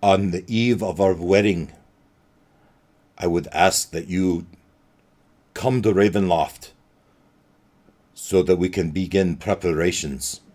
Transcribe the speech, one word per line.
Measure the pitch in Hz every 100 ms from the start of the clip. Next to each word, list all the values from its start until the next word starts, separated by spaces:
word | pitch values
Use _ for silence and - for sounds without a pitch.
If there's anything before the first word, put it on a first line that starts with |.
On | 101 98 98
the | 87 92
eve | 110 120 113
of | 98 85
our | 95
wedding, | 90 87 98 104 90 76 - _ _ _ _ _ _ _ _ _ _ _ _ _ -
I | 90
would | 85 82
ask | - 92 - -
that | 85 82
you | 90 92 85 85 - _ _ _ _ _ _ _ _ _ -
come | 127 127
to | 113
Ravenloft | 95 104 101 95 85 76 - - _ _ _ _ _ _ _ _ _ _ _ _ _ _
so | - - 95
that | 90 90
we | 90
can | 90 82
begin | 78 92 98 92 76
preparations. | - 98 90 78 85 80 78 67 - - _